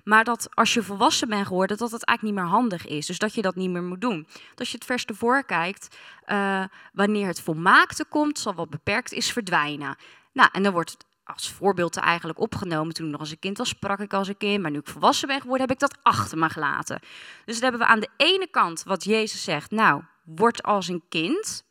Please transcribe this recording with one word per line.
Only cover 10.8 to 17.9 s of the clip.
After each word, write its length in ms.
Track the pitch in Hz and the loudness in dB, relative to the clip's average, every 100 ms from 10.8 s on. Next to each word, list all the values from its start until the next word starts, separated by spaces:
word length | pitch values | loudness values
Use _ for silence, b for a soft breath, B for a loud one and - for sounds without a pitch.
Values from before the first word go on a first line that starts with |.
| - | -2
het 160 | - _ _ - | -8 _ _ -18
als 180 | - - | -10 -10
voorbeeld 440 | - 196 185 170 - | -2 0 2 0 0
er 60 | |
eigenlijk 380 | - 170 165 - | 0 0 -2 -4
opgenomen. 540 | 226 208 190 156 160 | -4 -4 -4 -2 -2
"Toen 120 | 165 160 | -4 -8
ik 60 | |
nog 80 | 147 | -8
als 120 | 151 | -10
een 80 | 160 | -8
kind 180 | 190 202 | -6 -4
was, 120 | 240 | -6
sprak 300 | - 196 196 | -4 -4 -4
ik 140 | 202 | -2
als 140 | 196 196 | -2 -2
een 100 | 202 | -2
kind. 240 | 208 202 | -2 0
Maar 100 | 165 | -2
nu 60 | 147 | -4
ik 100 | - | -8
volwassen 400 | 147 190 285 285 | 2 4 4 0
ben 140 | 277 | -4
geworden, 260 | 247 262 262 | -2 0 0
heb 80 | 262 | 0
ik 60 | |
dat 160 | 277 - | -2 2
achter 340 | 240 - - 160 | 2 2 0 0
me 120 | 160 | 0
gelaten." 500 | 160 147 143 - - B B B B - | 0 -2 -4 -6 -10 B B B B -10
Dus 140 | 226 | -2
dan 100 | 254 | 0
hebben 180 | 240 | 4
we 60 | 233 | 4